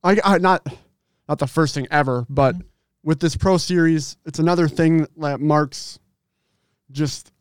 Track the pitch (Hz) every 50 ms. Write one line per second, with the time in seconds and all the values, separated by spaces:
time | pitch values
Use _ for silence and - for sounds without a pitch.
0 | - 180 202 208 202 196 202 175 180 185 190 - _ - - - _ _ _ _
1 | _ _ _ _ _ - 147 - 143 131 - 165 160 139 - 143 131 - 147 147
2 | 143 131 123 123 120 - 139 139 139 131 90 90 - _ _ _ _ _ _ _
3 | _ 151 160 - 170 160 - - - 190 190 170 - - 180 175 165 165 165 156
4 | 139 - - _ _ 160 - - 160 175 175 170 170 151 - - 165 160 165 160
5 | 151 - _ - 156 143 139 127 143 151 151 151 151 135 - - - - - _
6 | _ _ _ _ _ _ _ _ _ _ _ _ _ _ _ _ _ _ 131 139
7 | 151 139 - - - _ _ _